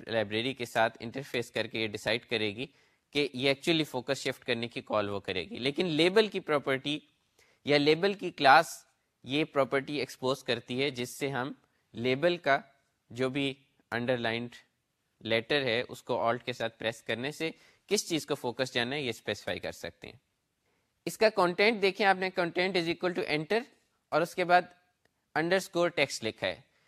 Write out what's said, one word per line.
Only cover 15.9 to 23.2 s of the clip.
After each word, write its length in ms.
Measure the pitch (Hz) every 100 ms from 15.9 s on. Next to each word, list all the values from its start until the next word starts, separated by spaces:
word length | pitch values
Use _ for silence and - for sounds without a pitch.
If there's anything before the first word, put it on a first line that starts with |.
| -
کو 260 | - 117 113
Alt 160 | 120
کے 80 | -
ساتھ 260 | 120 117 -
پریس 240 | 110 117
کرنے 280 | - 113 135
سے 200 | 151 160 - - _ -
کس 220 | 208 -
چیز 180 | 160 -
کو 80 |
فوکس 400 | 143 123 113 131
جانا 220 | 127 120 143
ہے، 60 |
یہ 60 | 131
اسپیسیفائی 500 | 110 - 104 - 90
کر 140 | 82
سکتے 340 | - 85 - -
ہیں۔ 100 | 117 _ _ _ _ _ _ _ _ -
اس 120 | -
کا 100 | 220
کنٹینٹ 540 | 202 180 175 208 226
دیکھیں، 240 | 196 185 202
آپ 100 | 190
نے 120 | 185 185
content 360 | 170 170 185 185
is 120 | 165
equal 260 | 165 180
to 60 | 175